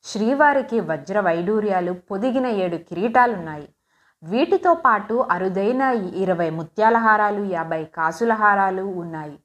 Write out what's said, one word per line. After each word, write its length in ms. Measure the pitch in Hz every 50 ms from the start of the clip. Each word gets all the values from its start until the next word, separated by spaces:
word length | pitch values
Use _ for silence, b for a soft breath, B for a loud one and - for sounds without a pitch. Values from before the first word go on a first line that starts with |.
| _
శ్రీవారికి 760 | - - 214 208 226 277 277 302 294 285 277 247 - 233 226
వజ్ర 400 | 185 156 160 147 143 - 190 208
వైడూర్యాలు 720 | 202 180 165 170 175 185 214 214 208 208 190 185 175 175
పొదిగిన 540 | 180 180 _ _ 202 190 208 262 233 269 254
ఏడు 300 | 254 226 196 185 180 170
కిరీటాలున్నాయి. 920 | 165 165 _ 175 165 196 240 226 254 247 240 226 185 165 160 151 151 147 - _ _ _ _ _ _ _ _ _ _
వీటితో 520 | - 160 190 240 302 339 392 370 370 370 330
పాటు 520 | 330 - 254 220 208 202 - 220 240 262 -
అరుదైన 500 | 175 180 185 190 185 196 196 208 254 262 269 262 254 226 190 180 -
ఇరవై 360 | 170 190 185 180 170 175 160
ముత్యాల 460 | 160 165 160 - _ - 214 220 233
హారాలు, 480 | 233 226 220 220 214 214 208 208 202 208
యాభై 400 | 196 185 165 165 165 165 160 160
కాసుల 480 | 156 _ - 160 160 170 170 233 233
హారాలు 500 | 220 214 214 208 202 196 196 190 190 185
ఉన్నాయి. 560 | 190 196 185 180 170 170 160 156 151 151 143 -